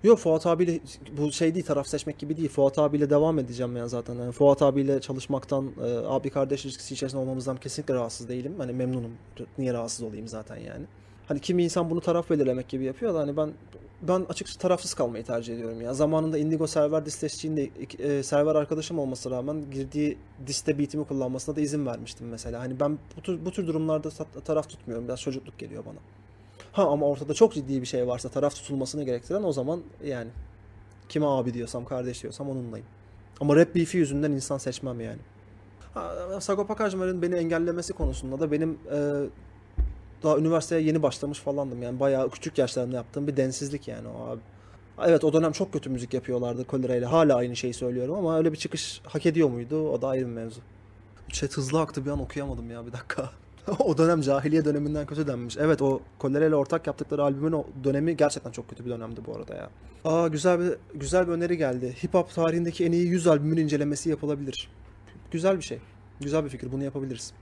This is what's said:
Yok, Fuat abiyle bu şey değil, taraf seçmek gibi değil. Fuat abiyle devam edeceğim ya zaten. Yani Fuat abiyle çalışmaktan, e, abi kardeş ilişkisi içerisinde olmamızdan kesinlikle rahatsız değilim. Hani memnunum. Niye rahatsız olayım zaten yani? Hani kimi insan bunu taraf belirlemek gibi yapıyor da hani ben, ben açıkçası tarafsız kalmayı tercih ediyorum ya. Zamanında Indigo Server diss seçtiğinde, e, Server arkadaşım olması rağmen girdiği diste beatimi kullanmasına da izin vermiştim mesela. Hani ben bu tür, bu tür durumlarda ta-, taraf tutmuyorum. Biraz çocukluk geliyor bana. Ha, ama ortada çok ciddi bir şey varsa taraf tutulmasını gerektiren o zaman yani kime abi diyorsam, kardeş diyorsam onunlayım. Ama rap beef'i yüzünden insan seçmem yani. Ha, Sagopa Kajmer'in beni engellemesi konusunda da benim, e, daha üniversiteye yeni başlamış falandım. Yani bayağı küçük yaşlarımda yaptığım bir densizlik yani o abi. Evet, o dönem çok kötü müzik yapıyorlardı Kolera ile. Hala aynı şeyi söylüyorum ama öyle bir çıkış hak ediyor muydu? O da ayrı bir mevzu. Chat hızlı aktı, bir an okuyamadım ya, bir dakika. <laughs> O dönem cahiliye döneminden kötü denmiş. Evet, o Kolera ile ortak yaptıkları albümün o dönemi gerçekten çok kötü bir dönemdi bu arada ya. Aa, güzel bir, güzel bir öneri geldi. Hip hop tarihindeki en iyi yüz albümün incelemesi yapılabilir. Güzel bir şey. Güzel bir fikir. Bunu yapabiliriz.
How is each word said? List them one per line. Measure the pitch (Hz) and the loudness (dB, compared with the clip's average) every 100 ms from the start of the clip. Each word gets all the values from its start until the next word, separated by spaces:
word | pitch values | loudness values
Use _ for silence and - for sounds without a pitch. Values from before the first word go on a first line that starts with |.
Yok, | 208 226 | 8 8
Fuat | 165 160 170 | 6 2 4
abiyle | 165 175 165 - - - 147 | 4 2 0 -6 -18 -12 -4
bu | 151 | -2
şey | - 165 | 2 2
değil, | 175 - | 2 -2
taraf | 143 139 | -2 -2
seçmek | 151 - - | -6 -6 -8
gibi | 147 156 | -6 -2
değil. | 156 | -2
Fuat | - 139 147 | 4 4 6
abiyle | 147 147 147 | 2 4 4
devam | 143 156 160 | 6 6 2
edeceğim | 123 120 123 123 | -2 -4 -4 -4
ya | 117 | -4
zaten. | 120 117 | -6 -6
Yani | 123 123 | -6 -6
Fuat | 123 143 139 | 6 8 10
abiyle | 143 139 135 135 | 6 6 2 0
çalışmaktan, | - 135 - 139 - 139 135 - | 0 -8 -4 -4 0 -2 -2 -4
e, | 120 117 110 | -4 -2 0
abi | 131 139 | 0 0
kardeş | 139 135 139 | 0 0 0
ilişkisi | 135 131 - | -4 -12 -10
içerisinde | 131 135 135 | -6 -4 -4
olmamızdan | 131 131 127 127 | -4 -4 -4 -6
kesinlikle | 135 - 147 | -8 -8 -2
rahatsız | 127 117 - 120 | 0 0 -6 -8
değilim. | 123 135 190 | -6 -6 -6
Hani | 127 | -6
memnunum. | 127 127 127 117 117 - - 123 - | -2 -2 -2 -6 -12 -18 -16 -12 -4
Niye | 127 | -2
rahatsız | 120 117 - | -2 -4 -6
olayım | 113 107 110 | -8 -8 -10
zaten | 110 107 110 | -12 -12 -14
yani? | 113 127 147 - - - - | -12 -12 -14 -18 -20 -20 -6
Hani | 143 | -4
kimi | - 180 | 0 2
insan | 170 175 165 | 2 2 0
bunu | 175 | 0
taraf | 180 170 170 | 2 0 2
belirlemek | 156 131 127 127 | 2 4 0 -4
gibi | 131 | -4
yapıyor | 131 131 233 | -4 -2 -2
da | 165 | 0
hani | 143 143 | 0 0
ben, | 151 - - - - - | -2 -4 -20 -20 -20 -8
ben | 175 185 180 | 0 0 0
açıkçası | 175 - - | -8 -8 -4
tarafsız | 185 180 175 | 0 2 0
kalmayı | - 123 113 | -2 -2 -2
tercih | 117 117 120 | -4 -4 -4
ediyorum | 117 113 113 | -8 -8 -6
ya. | 117 | -6
Zamanında | 135 151 156 160 156 | 2 4 4 2 0
Indigo | 151 156 156 | 0 0 2
Server | 160 147 156 151 | 2 4 2 -2
diss | |
seçtiğinde, | - 151 - 156 156 131 - - - | -6 -6 -4 -2 -2 -2 -6 -14 -6
e, | 143 143 | -2 0
Server | 131 147 151 | 2 2 4
arkadaşım | 151 147 156 156 165 | 2 2 -4 -2 -4
olması | 135 131 131 | -4 -4 -4
rağmen | 127 135 156 143 | -4 -4 -6 -6
girdiği | 135 135 147 147 - - - 131 | -8 -6 -2 -2 -2 -14 -16 -8
diste | 135 - 143 | -4 0 0
beatimi | 143 151 | 0 -2
kullanmasına | 139 135 127 131 - 151 | -4 -2 -2 -4 -4 -2
da | |
izin | 147 147 131 | -2 -2 -2
vermiştim | 117 113 - 120 | -6 -10 -12 -12
mesela. | 113 120 120 | -10 -8 -6
Hani | 127 131 | -6 0
ben | 143 151 - - | 0 0 -8 -10
bu | |
tür, | 175 170 | -6 -4
bu | 170 | -4
tür | 208 170 | -4 -2
durumlarda | 160 160 156 151 | 0 0 0 -2
ta-, | - - - | -10 -12 -10
taraf | - 156 147 | -2 -2 -2
tutmuyorum. | - - 117 123 | -14 -10 -8 -6
Biraz | 127 | -6
çocukluk | - 131 - - | -6 -6 -10 -16
geliyor | 107 107 110 | -12 -12 -14
bana. | 156 - - - - - - - | -16 -20 -20 -20 -20 -20 -20 -6
Ha, | - 180 | 2 4
ama | 147 143 | 4 2
ortada | 135 147 | 0 -4
çok | 147 220 | 4 4
ciddi | 156 131 135 | 4 -2 -4
bir | 123 | -2
şey | 127 123 | -2 0
varsa | 123 127 | -2 -4
taraf | 139 143 | 0 0
tutulmasını | - - 139 127 151 | -2 -6 -4 -4 -4
gerektiren | 135 120 - 190 | -2 -4 -2 -2
o | 190 | 0
zaman | 135 127 175 - - | -2 -2 -4 -8 -12
yani | 147 123 117 - - - - - - - - | -8 -6 -8 -12 -16 -20 -20 -20 -20 -20 -6
kime | 151 147 | 0 2
abi | 135 123 | 2 0
diyorsam, | 120 117 123 | -2 -6 -8
kardeş | 123 131 127 120 | -6 -4 -4 -6
diyorsam | 120 - 139 | -10 -8 -6
onunlayım. | 131 120 110 117 - - - - - | -6 -8 -10 -14 -20 -20 -20 -20 -2
Ama | 143 147 | 6 6
rap | 165 | 6
beef'i | 175 160 185 | 4 2 2
yüzünden | 143 139 151 | 0 2 0
insan | 139 - 139 | -2 -2 -4
seçmem | - 123 135 120 | -4 -6 -8 -6
yani. | 110 113 - - - - - - - | -8 -10 -16 -20 -20 -20 -20 -20 -14
Ha, | - 170 175 180 196 | -10 -8 -8 -6 -6
Sagopa | - 196 202 214 | -2 0 0 0
Kajmer'in | 214 190 185 185 | -2 0 -2 0
beni | 175 | 0
engellemesi | 180 165 165 175 175 170 | 0 2 2 0 -2 -6
konusunda | - 147 127 131 135 | 0 0 0 -6 -2
da | 156 | 0
benim, | 151 160 151 - | 2 0 -2 -4
e, | 147 147 143 139 - - - - - - - - - | 0 0 0 -2 -8 -20 -20 -8 -2 -2 -2 -16 -2
daha | 156 147 | 4 4
üniversiteye | 160 165 156 165 | 4 2 2 2
yeni | 156 160 | 4 4
başlamış | 147 - 147 147 | 2 0 -6 -4
falandım. | - 143 135 120 | -4 -4 -4 -6
Yani | 120 127 | -8 2
bayağı | 135 131 131 | 2 4 0
küçük | - 160 - | -4 -4 0
yaşlarımda | 123 127 123 127 | 0 0 -2 -4
yaptığım | 113 147 143 | -6 -4 -2
bir | 139 | 2
densizlik | 131 127 139 143 - | 0 0 -6 -8 -10
yani | 113 113 | -12 -12
o | 117 117 | -10 -10
abi. | 117 - - - - - - 175 | -10 -12 -20 -20 -20 -20 0 4
Evet, | 160 | 6
o | 156 | 6
dönem | 156 156 | 4 2
çok | - 190 | 0 -4
kötü | - 135 | -4 -4
müzik | 127 123 | -6 -4
yapıyorlardı | 127 - 123 120 120 | -6 -2 -2 -2 -4
Kolera | 123 135 127 123 | -4 -2 0 0
ile. | 120 | 4
Hala | 165 151 123 | 6 8 6
aynı | 123 120 | 2 -2
şeyi | 127 | -4
söylüyorum | 120 123 123 127 | -4 -4 -2 -2
ama | 190 165 160 | -2 0 2
öyle | 165 | 2
bir | 156 | 0
çıkış | - 165 - - | -6 -6 -6 -10
hak | - 151 175 | -6 0 2
ediyor | 156 147 | 4 4
muydu? | 120 120 156 156 | 2 -4 -2 0
O | 131 | 0
da | 135 | 0
ayrı | 131 123 | 0 -2
bir | |
mevzu. | 117 113 117 - - - - - - - | -4 -8 -12 -20 -20 -20 -20 -20 -20 -10
Chat | - 139 - | -4 -4 -4
hızlı | 131 156 | 0 0
aktı, | 151 - | 0 -4
bir | 135 | -4
an | 143 | -4
okuyamadım | 127 147 139 120 117 | -4 -6 -6 -8 -10
ya, | 117 120 | -12 -10
bir | |
dakika. | 120 - - 131 | -12 -8 -6 -6
<laughs> | - - - - 208 | -12 -20 -12 -6 2
O | 269 147 | 4 6
dönem | 165 165 | 6 6
cahiliye | 135 139 147 160 | 4 2 4 4
döneminden | 151 147 147 151 143 | 4 2 0 -2 -4
kötü | 151 147 | -2 -2
denmiş. | 120 120 113 | -2 -6 0
Evet, | 151 143 | 2 4
o | 139 131 - - | 4 2 -4 -4
Kolera | 139 143 156 | 0 4 4
ile | 151 | 4
ortak | 139 165 156 | 2 0 -2
yaptıkları | 139 - 147 | -6 -4 0
albümün | 143 139 156 | 2 2 0
o | 160 - 135 | 0 -4 -2
dönemi | 135 139 160 151 | 0 2 0 4
gerçekten | 147 - 123 | 2 2 -8
çok | 120 117 | -12 -12
kötü | - | -12
bir | 123 | -8
dönemdi | 117 113 117 113 | -8 -8 -10 -10
bu | 110 | -10
arada | - | -10
ya. | - - - - - | -10 -12 -16 -20 -6
Aa, | - 165 170 | 2 4 4
güzel | 151 180 175 | 4 4 4
bir, | 175 139 - | 2 -2 -8
güzel | 147 139 180 175 | -10 2 2 4
bir | |
öneri | 170 170 175 | 0 0 2
geldi. | 139 127 123 123 | 0 0 -4 -4
Hip | 165 | 2
hop | 185 170 | 2 2
tarihindeki | - 165 170 170 160 | 0 2 2 -2 0
en | 170 | 2
iyi | 170 175 | 4 4
yüz | 180 165 | 4 6
albümün | 151 151 160 | 6 4 2
incelemesi | 151 147 147 143 165 | 2 2 2 0 -2
yapılabilir. | 147 151 143 135 - - - - - - - - | -2 -2 -2 -4 -8 -12 -18 -20 -20 -20 -20 -8
Güzel | 165 185 190 | 0 2 2
bir | |
şey. | - 120 - - - - | -2 -10 -12 -20 -20 -8
Güzel | 143 156 | 0 0
bir | 147 | 0
fikir. | 127 123 | -6 -6
Bunu | 135 | -4
yapabiliriz. | 139 139 135 117 - - | -4 -6 -6 -8 -12 -16